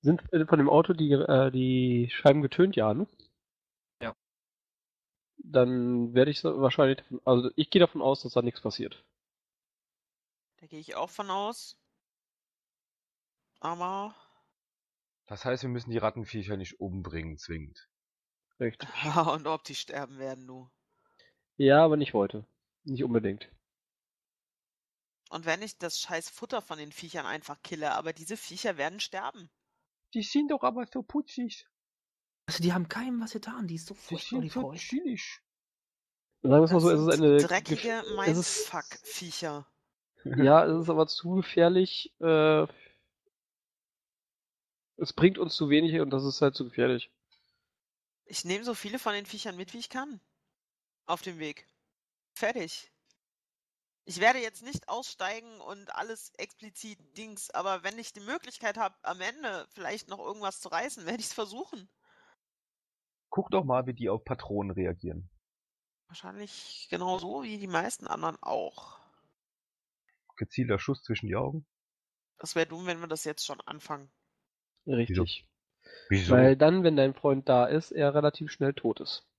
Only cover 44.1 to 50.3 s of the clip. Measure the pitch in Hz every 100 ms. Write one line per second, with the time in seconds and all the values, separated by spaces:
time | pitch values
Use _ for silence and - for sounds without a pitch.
44.1 | _ _ _ _ _ _ _ _ - -
45.1 | - 180 190 165 - 147 147 165 160 143
46.1 | 135 139 - 143 139 127 - 123 123 -
47.1 | _ _ _ _ _ _ _ _ _ _
48.1 | _ _ - 175 196 240 226 208 247 220
49.1 | 202 202 214 226 180 185 240 233 262 285
50.1 | 220 _